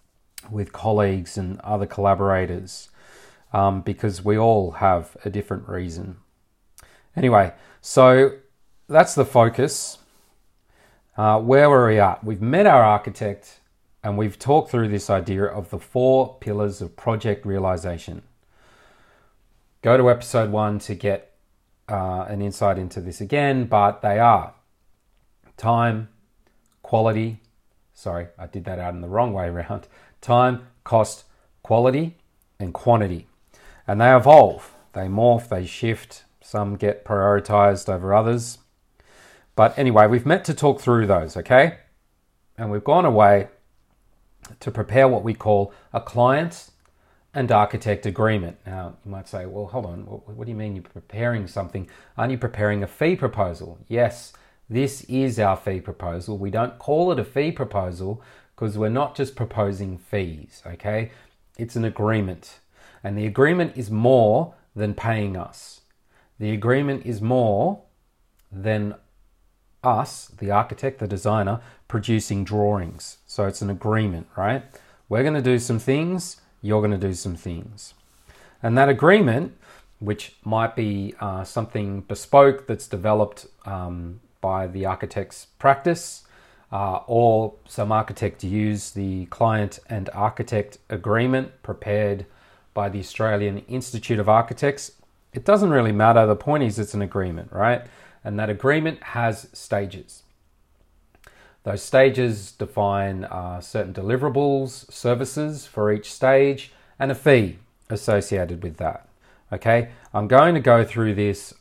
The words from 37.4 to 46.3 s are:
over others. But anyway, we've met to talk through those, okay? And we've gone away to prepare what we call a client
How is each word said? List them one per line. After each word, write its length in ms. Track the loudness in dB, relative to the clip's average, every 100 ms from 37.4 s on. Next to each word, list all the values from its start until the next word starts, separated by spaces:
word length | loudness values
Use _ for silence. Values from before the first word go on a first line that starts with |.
| 2 4 4 4 -4
over 240 | -6 2
others. 460 | 2 2 -2 -4 -14 _ _ _ _ _ _ _ _ _
But 240 | 2 2 4
anyway, 300 | 4 6 6
we've 180 | 4 2
met 180 | 0 -2
to 80 |
talk 260 | 0 0 0
through 260 | 2 2 4
those, 300 | 2 0 -8
okay? 420 | 4 6 6 2 _ _ _ _ _ _ _ -10
And 160 | -6
we've 120 | -4
gone 200 | 2 4
away 440 | 4 6 8 8 2 _ _ _ _ _ _ _ _ _ -20 -12
to 120 | -8
prepare 340 | -6 0 4 4
what 160 | 4
we 120 | -2
call 380 | -4 0 2 0 -8 _
a 80 | -8
client 720 | -4 0 2